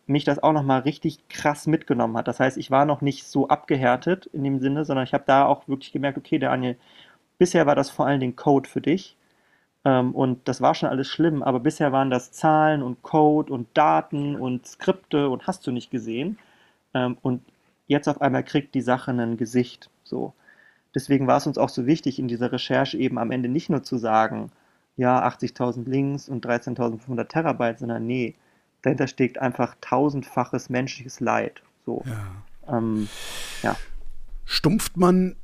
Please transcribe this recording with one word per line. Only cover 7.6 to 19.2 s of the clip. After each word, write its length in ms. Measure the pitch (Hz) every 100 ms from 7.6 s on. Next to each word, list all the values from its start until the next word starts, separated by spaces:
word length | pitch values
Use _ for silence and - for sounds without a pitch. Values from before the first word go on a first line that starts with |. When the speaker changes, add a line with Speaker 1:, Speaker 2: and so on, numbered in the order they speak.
Speaker 1:
war 120 | 147 139
das 120 | 135
vor 180 | - 135
allen 140 | 139
Dingen 160 | 131 -
Code 320 | - 139 135
für 120 | 131
dich. 360 | 127 185 - _ _ _ _ _ _ _
Ähm, 300 | 143 131 127
und 320 | 127 131 123 -
das 120 | 127
war 140 | 131
schon 140 | 160 160
alles 180 | 131 135
schlimm, 360 | - 165 147
aber 180 | 135 127
bisher 320 | 131 - 147
waren 180 | 135 135
das 220 | 127 -
Zahlen 500 | - 160 156 156 151
und 200 | 123 123
Code 500 | - 156 151 151 143
und 160 | 135 117
Daten 640 | - 151 160 - 147 143 143
und 300 | 127 123 -
Skripte 640 | - - 185 _ 151 143
und 160 | 123 -
hast 200 | 185 -
du 60 |
nicht 180 | 123 -
gesehen. 480 | 127 113 113 165 214 _ _ _ _ _
Ähm, 240 | 131 123 123
und 200 | 135 123 - _ _ _ -
jetzt 220 | 143 151
auf 120 | 139
einmal 240 | 139 131
kriegt 300 | 127 156 139
die 80 | 139
Sache 300 | 117 123 -
ein 240 | 123